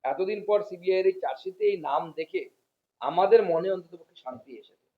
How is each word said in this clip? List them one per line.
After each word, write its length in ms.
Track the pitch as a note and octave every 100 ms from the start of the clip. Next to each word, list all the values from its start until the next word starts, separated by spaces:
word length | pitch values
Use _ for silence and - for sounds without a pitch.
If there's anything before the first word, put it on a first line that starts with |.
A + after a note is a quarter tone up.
এতদিন 360 | B2+ C#3+ F#3+ G#3+ G3+
পর 140 | G#3
সিবিআই 380 | G#3 F3+ F3+ F#3
এর 60 | F#3+
এই 100 | F#3
চার্জশিটে 420 | - - F#3+ F#3 G#3
এই 120 | G3
নাম 240 | D3 C#3+ E3+ D#3
দেখে 260 | D#3+ F#3 C3+ _ _ _ _ _
আমাদের 380 | B2 E3 G3 A3+
মনে 260 | G3 E3 F#3+
অন্ততপক্ষে 440 | F#3 E3+ E3+ - _
শান্তি 360 | C3 B2 C#3 A#2
এসেছে। 280 | _ G2+ _